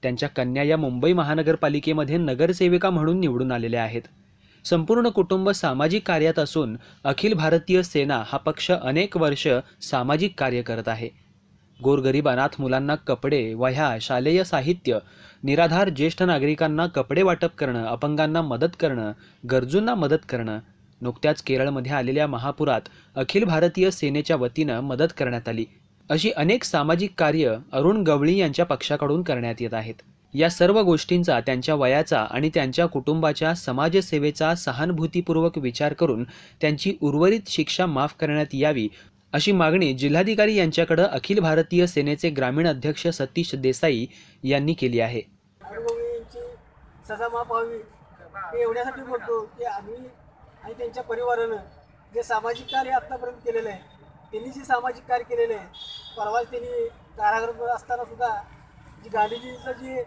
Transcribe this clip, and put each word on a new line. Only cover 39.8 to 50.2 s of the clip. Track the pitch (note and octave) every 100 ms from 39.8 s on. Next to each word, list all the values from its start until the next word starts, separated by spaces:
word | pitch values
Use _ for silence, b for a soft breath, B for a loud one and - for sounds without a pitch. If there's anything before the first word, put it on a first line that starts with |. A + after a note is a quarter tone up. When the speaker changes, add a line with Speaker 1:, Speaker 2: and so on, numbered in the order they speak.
| E3
Speaker 1:
जिल्हाधिकारी | C3 C#3+ D3+ G3 G#3+ G#3+ G#3+
यांच्याकडं | E3 D#3 E3 E3
अखिल | G3 C3 - G3+
भारतीय | E3 D#3 E3 F3 F3
सेनेचे | D3+ C#3+ D3 E3+
ग्रामीण | C#3+ B2+ C#3+ E3+
अध्यक्ष | C3+ D3 D3 E3+
सतीश | D#3+ C3+ - F3 -
देसाई | C3 B2+ E3 B2 B2+ B B B
यांनी | C3 C#3 C#3+
केली | E3 B2+ A#2
आहे. | A2+ A#2 - _ _ _ -
Speaker 2:
अरुण | A4+ A#4
गवळी | A#4 A#4+
यांची | A#4 A#4 A#4+ A#4+ A#4+ - _ - - -
सजा | G#3+ A#3
माफ | A#3 A#3
व्हावी | A3+ A#3 A#3 G#3+ - - - - G3
हे | F#3 A#3
एवढ्यासाठी | A#3 A#3 B3 C4
बोलतो | C4 B3 A#3+ A3+ G#3+
की | -
आम्ही | A#3+ G3+ G3+ A#3 B3+ -